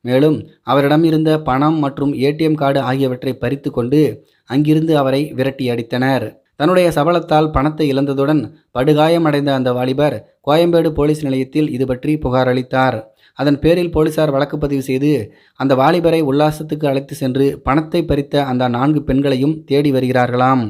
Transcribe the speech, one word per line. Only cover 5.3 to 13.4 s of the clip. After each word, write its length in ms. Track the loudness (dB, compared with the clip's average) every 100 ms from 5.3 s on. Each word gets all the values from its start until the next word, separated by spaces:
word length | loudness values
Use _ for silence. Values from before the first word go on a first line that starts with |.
விரட்டி 320 | -4 -4 -2 -4
அடித்தனர். 560 | -4 -4 -2 0 0 -4 -12 _ -4
தன்னுடைய 320 | 0 2 2
சபலத்தால் 600 | 2 0 0 2 2 2
பணத்தை 420 | 0 -2 0 -2
இழந்ததுடன் 480 | 0 -2 0 0 0 -2 -14 _
படுகாயமடைந்த 800 | -2 0 2 2 2 2 0 0 0
அந்த 140 | -2
வாலிபர் 440 | -2 -2 0 0 -2 -12 _ 0
கோயம்பேடு 440 | 2 4 2 0
போலீஸ் 320 | 0 0 0
நிலையத்தில் 460 | -2 -4 -2 -2 -2
இது 140 | -2 -4
பற்றி 320 | -2 -2 -2
புகார் 300 | 0 0 0
அளித்தார். 500 | 0 -2 0 0 -2 -12 _ _
அதன் 260 | -2